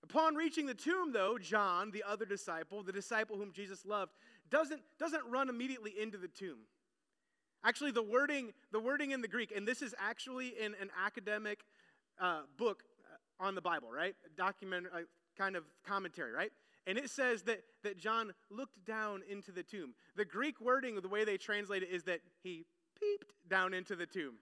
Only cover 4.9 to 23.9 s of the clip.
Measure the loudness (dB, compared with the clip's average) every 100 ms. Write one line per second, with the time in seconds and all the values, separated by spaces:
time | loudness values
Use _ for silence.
4.9 | _ 0 0 0 2 2 0 -2 -4 -6
5.9 | -4 -6 -4 -10 -8 -8 -8 -16 _ _
6.9 | _ _ _ _ _ _ _ 2 2 2
7.9 | 2 4 4 4 2 -2 -10 _ 0 2
8.9 | 2 2 0 -2 -2 -2 -2 0 -2 -2
9.9 | -2 -4 -2 -6 -4 -6 -4 -4 -4 -8
10.9 | -2 -2 -2 -2 -2 -2 -6 -10 _ -20
11.9 | _ _ _ 2 2 -4 0 0 0 -8
12.9 | _ -20 -20 _ _ -2 0 0 0 -2
13.9 | -2 -2 -2 -16 -2 0 0 -4 -4 -4
14.9 | -8 -8 _ _ -2 0 0 -6 _ -4
15.9 | -2 -2 -4 -4 -2 -2 _ _ _ -2
16.9 | -2 -2 0 2 2 0 -4 -4 _ -6
17.9 | -4 0 0 0 -6 _ -10 -10 -10 -8
18.9 | -4 -2 -4 -8 -10 -8 -10 -8 -8 -10
19.9 | -12 _ -4 -2 0 -2 0 2 2 2
20.9 | -4 -2 0 2 0 0 -2 0 -2 -2
21.9 | -4 -2 -4 -4 _ -10 -10 -12 _ _
22.9 | -2 0 0 -4 -20 0 2 4 0 -4